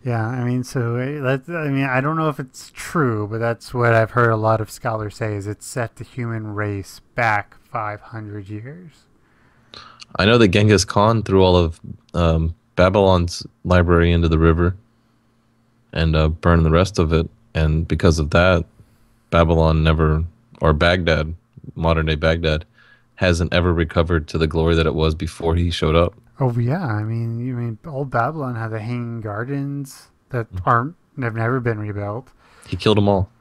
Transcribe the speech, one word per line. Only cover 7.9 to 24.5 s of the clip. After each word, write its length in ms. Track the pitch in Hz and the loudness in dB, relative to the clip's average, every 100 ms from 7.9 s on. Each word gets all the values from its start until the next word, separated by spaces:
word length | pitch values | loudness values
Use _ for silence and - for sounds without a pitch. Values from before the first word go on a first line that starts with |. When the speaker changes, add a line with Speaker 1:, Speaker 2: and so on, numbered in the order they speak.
| 104 | -10
Speaker 1:
hundred 480 | - 113 107 104 98 | -14 -14 -12 -14 -12
years. 420 | 104 120 165 175 _ _ _ _ _ _ _ _ - - - - - | -14 -14 -18 -20 _ _ _ _ _ _ _ _ -20 -20 -20 -10 0
Speaker 2:
I 100 | 98 | 2
know 100 | 120 | 6
that 100 | 107 | 4
Genghis 360 | 101 107 101 | 4 4 4
Khan 380 | - - 107 113 | 2 2 2 0
threw 200 | 95 95 | 2 4
all 140 | 92 90 | 6 4
of, 240 | 82 80 - - _ | 2 -4 -16 -20 _
um, 420 | 82 82 82 80 - _ - | 0 2 2 -2 -6 _ 2
Babylon's 680 | 92 101 95 92 85 - - _ | 2 4 4 4 0 -6 -16 _
library 480 | 87 90 87 85 85 | 2 2 4 4 4
into 160 | 85 82 | 4 2
the 100 | 80 | 4
river 380 | 82 80 87 92 _ _ _ _ _ _ _ _ _ _ _ | 4 4 0 -2 _ _ _ _ _ _ _ _ _ _ _
and, 220 | - 82 | -2 0
uh, 140 | 78 78 | 2 2
burned 380 | 80 87 85 80 | 2 4 4 6
the 40 | |
rest 280 | 80 92 - | 4 2 0
of 140 | 80 | 2
it. 160 | 80 82 _ _ | 0 -2 _ _
And 340 | 80 78 78 82 | 0 0 0 -2
because 300 | 80 95 80 | 2 2 2
of 120 | 76 | 2
that, 360 | 85 90 87 82 _ _ _ _ _ _ | 4 4 2 0 _ _ _ _ _ _
Babylon 520 | 85 82 82 80 80 | 2 4 4 4 4
never, 420 | 80 80 78 78 82 _ _ - | 2 2 2 0 -2 _ _ -2
or 120 | 80 | 0
Baghdad, 600 | 76 85 92 82 76 78 82 _ - - - | 2 2 2 0 0 -2 -10 _ -20 -18 -4
modern 300 | 82 82 78 | 0 0 0
day 80 | 78 | 0
Baghdad, 500 | 80 82 80 78 - _ _ _ _ | 0 0 0 -2 -6 _ _ _ _
hasn't 400 | - 92 85 85 | -2 0 0 0
ever 180 | 90 87 | 0 2
recovered 560 | 85 80 90 82 85 78 | 0 0 -2 0 0 -2
to 100 | 80 | -2
the 80 | |
glory 260 | 80 | 0